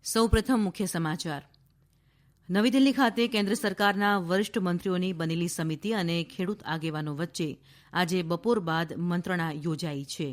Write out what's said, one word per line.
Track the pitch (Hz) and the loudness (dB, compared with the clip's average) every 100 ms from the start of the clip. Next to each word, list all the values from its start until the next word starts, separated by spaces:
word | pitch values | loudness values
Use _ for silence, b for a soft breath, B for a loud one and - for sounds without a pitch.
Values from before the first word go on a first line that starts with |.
સૌપ્રથમ | - 226 226 214 220 254 | -2 2 4 4 4 2
મુખ્ય | 202 - 190 | 2 -2 -4
સમાચાર. | 175 160 156 170 143 - _ _ _ _ _ _ _ _ _ - | -2 -2 -2 -6 -8 -10 _ _ _ _ _ _ _ _ _ -2
નવી | 185 233 | 2 4
દિલ્હી | 254 269 | 6 4
ખાતે | 262 254 226 233 | 6 2 2 0
કેન્દ્ર | 220 202 | 2 0
સરકારના | 196 208 190 202 202 208 202 | 0 -2 2 2 4 2 2
વરિષ્ઠ | 170 185 208 233 | 2 0 0 0
મંત્રીઓની | 180 175 190 180 185 | 0 0 0 -2 -2
બનેલી | 170 165 165 170 | -2 -2 0 -2
સમિતિ | - 160 156 208 | -2 -4 -2 -2
અને | 220 175 170 | -2 0 -2
ખેડૂત | 165 - 185 208 | -4 -4 -4 -4
આગેવાનો | - 160 160 151 151 143 | -6 -4 -4 -4 -6 -4
વચ્ચે | 170 - 160 - b b b | -6 -4 -4 -6 b b b
આજે | 165 180 185 | -2 0 0
બપોર | 165 170 220 233 | 0 -2 2 0
બાદ | 165 160 165 156 | 2 -2 -2 -4
મંત્રણા | 175 175 175 180 165 | -2 -2 -2 -2 -2
યોજાઈ | 151 156 156 170 143 | -4 -4 -4 -4 -6
છે. | 139 - 151 | -8 -6 -6